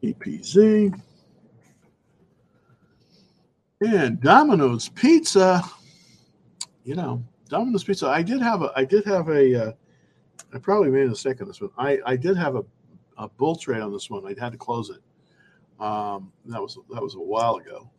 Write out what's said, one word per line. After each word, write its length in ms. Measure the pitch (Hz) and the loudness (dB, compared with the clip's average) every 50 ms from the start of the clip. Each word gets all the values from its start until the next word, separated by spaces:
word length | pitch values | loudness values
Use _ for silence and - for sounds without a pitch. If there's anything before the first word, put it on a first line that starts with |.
| - | -6
D 100 | - - | -6 -8
P 300 | - - - - - - | -8 -10 -12 -12 -12 -12
Z. 500 | - 139 185 214 220 214 214 208 202 180 - - _ _ _ _ _ _ _ _ _ _ _ _ _ _ _ _ _ _ _ _ _ _ _ _ _ _ _ _ _ _ _ _ _ _ _ _ _ _ _ _ _ _ _ _ _ _ _ _ _ _ _ _ _ _ _ | 0 4 6 6 6 6 4 2 2 0 -4 -12 _ _ _ _ _ _ _ _ _ _ _ _ _ _ _ _ _ _ _ _ _ _ _ _ _ _ _ _ _ _ _ _ _ _ _ _ _ _ _ _ _ _ _ _ _ _ _ _ _ _ _ _ _ _ _
And 400 | 202 220 226 190 147 123 113 - | 0 2 2 2 2 2 0 0
Domino's 720 | 120 143 185 254 302 302 240 175 143 131 120 117 - - | 4 8 8 8 8 6 4 4 4 2 0 0 -6 -8
Pizza. 720 | - - - 262 330 320 320 - - 196 190 185 185 180 175 - - - _ _ _ _ _ _ _ _ _ _ _ _ _ _ _ _ - _ _ _ _ | -8 0 4 6 6 6 4 4 4 4 6 6 4 2 0 -4 -12 -20 _ _ _ _ _ _ _ _ _ _ _ _ _ _ _ _ -18 _ _ _ _
You 100 | 123 139 | -8 -6
know, 300 | 180 170 135 120 120 120 - _ _ _ _ | -6 -4 -6 -6 -8 -8 -12 _ _ _ _
Domino's 360 | 147 170 233 262 240 196 - | -4 -2 -2 0 -2 -2 0
Pizza. 240 | - 196 185 - 139 | -2 -4 -2 0 0
I 140 | 135 156 170 | 0 0 0
did 200 | 175 240 269 247 | 0 -2 0 0
have 180 | 240 226 185 | 0 0 0
a, 100 | - - - | -2 -4 -2
I 80 | 131 135 | -2 -2
did 220 | 135 185 214 202 | 2 2 0 2
have 240 | 208 202 185 165 160 | 2 -2 -2 0 0
a, 380 | 156 147 139 131 127 120 113 110 | 2 4 4 4 4 2 -2 -4
uh, 40 | 117 _ _ _ _ _ _ _ _ _ _ _ _ _ - _ - | -8 _ _ _ _ _ _ _ _ _ _ _ _ _ -20 _ -16
I 60 | - | -12
probably 320 | - - 196 208 196 143 | -2 0 2 2 2 2
made 160 | 131 135 139 | 2 2 2
a 20 | 127 | 0
mistake 320 | 113 - - 139 131 127 | -2 -4 -6 -6 -6 -6
on 80 | 104 98 | -10 -18
this 140 | - - 104 | -14 -14 -14
one. 80 | 98 _ - | -14 _ -6
I, 200 | 127 143 143 135 - | -4 -2 -2 -2 -2
I 120 | 120 131 | -2 -4
did 200 | 127 127 175 196 | -2 0 -2 0
have 200 | 180 175 147 127 | 0 0 -4 -4
a, 80 | 120 104 _ _ _ _ _ _ - _ _ _ | -6 -8 _ _ _ _ _ _ -20 _ _ _
a 120 | - 107 110 | -16 -16 -16
bull 280 | _ _ 135 156 165 | _ _ -2 -2 -2
trade 240 | 165 - - 123 110 | -4 -4 -6 -4 -4
on 120 | 110 104 101 | -4 -8 -8
this 180 | 101 - - | -10 -12 -12
one. 160 | 110 101 95 | -12 -12 -10
I 120 | 95 101 98 | -12 -12 -10
had 140 | 120 120 120 | -10 -10 -10
to 60 | 120 | -12
close 320 | - - 120 117 113 101 | -10 -8 -6 -6 -6 -10
it. 100 | 95 - _ _ _ _ _ _ _ _ _ _ _ _ _ _ _ _ | -12 -20 _ _ _ _ _ _ _ _ _ _ _ _ _ _ _ _
Um, 520 | 107 107 107 107 104 104 101 98 95 95 _ _ _ | -8 -8 -6 -6 -6 -8 -8 -10 -12 -16 _ _ _
that 140 | 117 117 113 | -14 -12 -12
was, 180 | 101 - - - - _ | -12 -12 -14 -18 -20 _
that 120 | - 120 104 | -12 -12 -10
was 120 | - - | -10 -12
a 60 | - | -12
while 360 | 82 87 104 113 117 117 113 | -10 -6 -4 -2 -2 -2 -2
ago. 340 | 180 165 - - - - - _ | -4 -6 -16 -20 -20 -20 -20 _